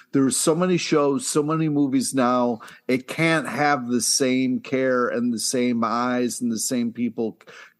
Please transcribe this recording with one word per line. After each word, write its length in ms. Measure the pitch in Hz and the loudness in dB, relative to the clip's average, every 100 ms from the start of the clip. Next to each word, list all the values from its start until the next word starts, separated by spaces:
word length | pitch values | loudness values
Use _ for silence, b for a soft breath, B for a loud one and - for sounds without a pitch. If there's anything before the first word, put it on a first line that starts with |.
| B | B
There 120 | 139 | 2
were 80 | 135 | 2
so 220 | - 165 | 2 2
many 220 | 160 185 175 | 2 2 2
shows, 500 | - 156 143 135 - | 2 2 2 0 0
so 160 | 156 | 0
many 280 | 147 160 160 | 0 0 0
movies 440 | 143 143 135 110 | 2 2 0 0
now. 460 | 131 123 123 120 113 B B - | 0 2 2 0 -2 B B -4
It 180 | 127 - | -4 -2
can't 400 | - 165 160 120 | -2 2 2 -2
have 400 | 117 147 143 120 | 0 0 0 0
the 140 | 120 | 0
same 580 | - - 127 131 131 123 | 2 2 2 2 0 -2
care 480 | - 131 131 127 120 | -2 -2 2 2 0
and 240 | 120 120 | 0 -2
the 80 | 113 | -2
same 460 | - 127 123 117 113 | -2 -2 0 0 -2
eyes 560 | 117 123 123 123 - | 0 0 0 -2 -2
and 100 | 120 | -4
the 80 | 110 | -2
same 320 | - 127 117 | -2 -2 -2
people 460 | 120 120 117 110 - - B B | -2 -4 -2 -6 -6 -18 B B